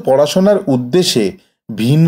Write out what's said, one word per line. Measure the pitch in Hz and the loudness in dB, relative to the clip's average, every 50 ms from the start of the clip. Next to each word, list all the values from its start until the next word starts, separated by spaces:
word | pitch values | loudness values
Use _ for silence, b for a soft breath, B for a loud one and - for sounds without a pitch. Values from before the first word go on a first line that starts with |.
| 175 | 0
পড়াশোনার | - 131 135 147 147 - 185 190 202 208 190 - - | 0 0 2 2 0 0 0 2 2 2 0 0 -2
উদ্দেশ্যে | 135 123 123 123 131 180 175 175 - 127 107 92 92 b b b b b b - | -2 -2 -2 -2 0 0 0 0 0 -2 -2 -4 -4 b b b b b b -14
ভিন | 117 98 107 120 143 156 160 | -8 -4 -2 0 2 2 4